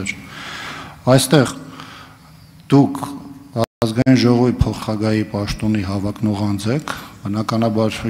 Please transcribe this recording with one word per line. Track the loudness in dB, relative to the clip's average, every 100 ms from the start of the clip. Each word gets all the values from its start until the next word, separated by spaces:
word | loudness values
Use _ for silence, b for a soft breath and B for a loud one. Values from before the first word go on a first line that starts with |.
էր։ | -8 -10 B B B B B B B B 4
Այստեղ | 4 6 4 2 -2 -16 B B B B B B -20 -20 -20 2
դուք | 4 4 0 -8 -12 -16 -20 -10 -4 -4 _
Ազգային | -2 2 4 6
ժողովի | 6 6 4 2
փոխխաղայի | 0 -2 -6 -2 0 0 -2
պաշտոնի | -4 -4 -2 -2 0 -2
հավակնող | -4 -4 -2 -2 0 -2
անձ | -2 -2
եք, | -2 -4 -10 B -12
բնականաբար, | -6 -4 -2 0 0 2 0 -2